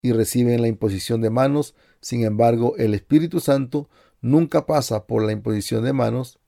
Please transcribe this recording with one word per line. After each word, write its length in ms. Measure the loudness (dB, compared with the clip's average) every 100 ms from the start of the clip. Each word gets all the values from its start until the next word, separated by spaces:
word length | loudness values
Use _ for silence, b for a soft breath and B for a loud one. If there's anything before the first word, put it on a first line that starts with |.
y 100 | 0
reciben 480 | 0 0 2 2 2
la 80 | 0
imposición 520 | 0 -2 -2 -2 -2
de 100 | 0
manos. 440 | 0 0 0 -4 _ b b
Sin 240 | -8 -2
embargo, 520 | -2 2 2 4 0 0
el 180 | 0
Espíritu 460 | -2 2 2 2 -2
Santo 480 | 0 0 0 -6 -8 b b b
nunca 460 | 2 2 4 0 0
pasa 400 | -2 0 -4 -2
por 180 | -2
la 80 | 0
imposición 520 | -2 -2 -4 -2 -2
de 80 | -2
manos. 460 | 0 0 -2 -6 _